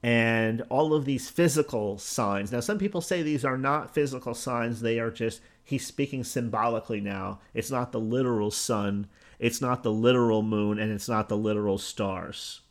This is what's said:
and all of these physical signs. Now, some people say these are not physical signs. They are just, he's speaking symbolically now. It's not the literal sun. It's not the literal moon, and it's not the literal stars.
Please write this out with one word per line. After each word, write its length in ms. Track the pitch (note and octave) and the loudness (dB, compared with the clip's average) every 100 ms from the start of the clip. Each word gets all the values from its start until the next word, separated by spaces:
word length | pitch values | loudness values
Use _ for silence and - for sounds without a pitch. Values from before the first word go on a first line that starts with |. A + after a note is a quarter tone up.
and 580 | A#2+ A#2 A2+ A2+ A2+ A2+ A#2+ | 4 4 4 4 2 0 -2
all 240 | C3 D#3 | 2 4
of 120 | D3+ C#3 | 2 2
these 240 | C3 - | -2 -2
physical 680 | - E3+ D3 D3 A#2 G#2 G2+ | 2 2 4 0 0 -2 -4
signs. 540 | - - G#2+ G2+ G2+ | -6 -2 0 0 -2
Now, 80 | A#2+ | -4
some 180 | A#2+ G#3 | -2 -2
people 240 | G3 F3+ | 0 -2
say 220 | E3+ F3+ | -2 0
these 220 | D3+ D3 C#3 | 0 0 0
are 120 | C3 | 0
not 360 | C3+ D3 C3 | 0 0 0
physical 420 | - C#3+ B2+ - A#2 | 0 0 -2 -8 -6
signs. 460 | - A#2+ A#2 A2 | -4 -2 -2 -2
They 180 | A#2 A#2 | 0 0
are 120 | A2+ | -2
just, 300 | A2+ A2+ - - _ | -2 -4 -4 -20 _
he's 220 | - C3+ - | -6 -6 -4
speaking 380 | - C#3 C3+ | -4 -2 -2
symbolically 800 | B2 - A#2+ G#2+ A#2 A2+ - G#2+ | -4 -4 -2 0 2 0 -2 -4
now. 380 | G2+ G2 F#2+ G2 - | -2 -4 -6 -8 -8
It's 180 | A#2 A2+ | -6 -4
not 200 | C3 B2 | -2 -2
the 80 | A#2 | -2
literal 520 | A2 A#2+ B2+ A#2 G#2 | 0 0 2 2 0
sun. 560 | - - A2 G2+ G2+ G2+ _ - - | -2 -2 0 0 -2 -4 _ -20 -2
It's 220 | A#2+ A2+ | -2 0
not 200 | B2+ B2 | -2 0
the 100 | A#2 | 0
literal 520 | A2 A#2 B2+ A#2 A2 | 4 6 6 6 4
moon, 340 | G#2+ G#2+ G#2 G#2+ | 2 2 0 0
and 140 | G#2+ | -2
it's 180 | G#2 - | -4 -2
not 200 | A2 G#2+ | -2 0
the 80 | G#2+ | 0
literal 400 | G#2+ G#2 G#2 G2 | 0 0 0 0
stars. 840 | - - G2+ F#2+ E2+ - - - _ | -4 -4 -4 -4 -8 -12 -12 -14 _